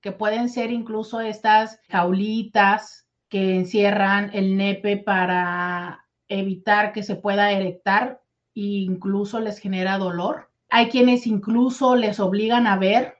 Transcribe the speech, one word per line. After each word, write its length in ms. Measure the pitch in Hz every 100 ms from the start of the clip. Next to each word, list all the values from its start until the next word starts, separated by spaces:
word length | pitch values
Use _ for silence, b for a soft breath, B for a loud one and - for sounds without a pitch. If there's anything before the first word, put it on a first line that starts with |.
que 100 | 208
pueden 380 | 190 214 220 240
ser 220 | 247 233
incluso 500 | 240 226 214 220 226
estas 580 | 226 214 220 220 220 - _
jaulitas 1160 | 190 175 190 208 220 226 214 196 208 - - _ _ _
que 260 | 196 190 185
encierran 720 | 180 214 202 208 196 202 202
el 240 | 202 190 190
nepe 400 | 196 196 208 202
para 1080 | 202 190 180 180 180 175 180 175 175 - _ _ _
evitar 640 | 196 196 185 - 208 208
que 120 | 214
se 120 | 202 202
pueda 360 | 208 202 208
erectar 720 | 202 190 180 - 196 247 254 _ _ _ -
e 60 |
incluso 800 | 202 202 185 185 190 196 202 226
les 200 | 220 208
genera 380 | 202 190 185 196
dolor. 520 | 185 170 190 302 - _ _
Hay 200 | 233 233
quienes 380 | 247 247 247 240
incluso 680 | 214 202 226 254 247 262 247
les 240 | 214 202
obligan 480 | 196 202 220 240 233
a 100 | 190
ver 380 | 190 220 247 -